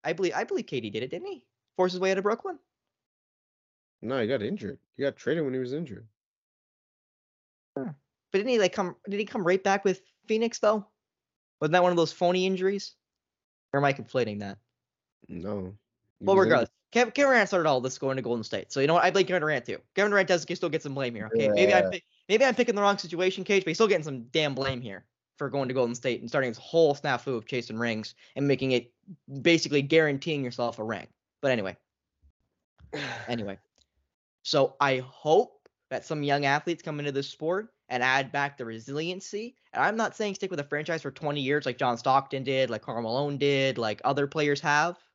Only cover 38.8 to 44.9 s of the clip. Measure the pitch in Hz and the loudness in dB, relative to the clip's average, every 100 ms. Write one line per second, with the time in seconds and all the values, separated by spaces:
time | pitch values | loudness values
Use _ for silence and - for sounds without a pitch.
38.8 | 117 143 165 185 - 208 233 _ _ - | -8 -6 -6 -8 -10 -10 -10 _ _ -2
39.8 | 151 220 220 - 208 190 190 175 143 147 | 0 0 -4 -2 -6 -4 -6 -6 -4 -6
40.8 | 156 160 143 - 156 147 131 147 135 120 | -4 -6 -6 -6 -4 -2 0 0 -2 -2
41.8 | 131 117 135 135 139 135 135 131 127 110 | -2 0 2 2 2 -6 -2 0 2 -2
42.8 | - 117 113 123 147 143 143 139 135 120 | -6 -6 -2 -2 -2 0 2 4 2 0
43.8 | 113 107 127 143 139 160 147 143 151 147 | -2 -2 0 0 0 0 0 0 2 2
44.8 | 165 | 2